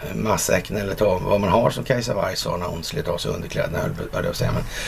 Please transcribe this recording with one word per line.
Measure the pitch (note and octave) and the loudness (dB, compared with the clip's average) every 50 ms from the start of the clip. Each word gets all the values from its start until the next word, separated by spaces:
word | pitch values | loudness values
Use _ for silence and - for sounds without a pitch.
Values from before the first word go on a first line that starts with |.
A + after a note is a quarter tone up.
| - - F2+ | -8 -6 -4
matsäcken | A2+ G#2+ G#2+ G2+ F2 - - - F#2 F#2 - - | -2 2 2 2 2 4 4 2 2 2 0 -2
eller | G#2 G2+ G2 F#2+ | -2 -2 -2 0
ta | - G#2+ G2+ F#2 F2+ | 2 4 4 4 2
vad | F#2 G2 G2+ G2+ | 2 2 2 4
man | G2+ G2 | 4 4
har, | F2 A2 - - | 4 6 4 4
som | - - A#2+ | 2 0 0
Kajsa | - C3 A#2+ A#2 A#2+ A2+ | 0 0 0 0 -2 0
Warg | G2+ F#2 F#2 F#2 | 0 0 -2 -2
sa | - - A2 F2 | -2 -2 -2 -2
när | F2 F2 | -2 -4
hon | F2 E2+ E2+ E2 | -4 -6 -6 -6
slet | - - - E2 - | -6 -4 -4 -2 -2
av | F2 E2+ | -2 -2
sig | - - | -2 -2
underkläderna, | F2+ F2+ E2+ E2 - - G2 - D#2+ F#2 | -4 -4 -4 -4 -2 -2 -2 0 0 -2
höll, | F2+ F2 | -2 -2
höll | - - - - - | -2 -4 -6 -4 -2
jag | F#2 F2 | -2 -2
på | F2 | -2
att | F2 | 0
säga. | - - - - | 0 0 2 2
Men, | - - - - - - | 0 0 -2 -4 -6 -6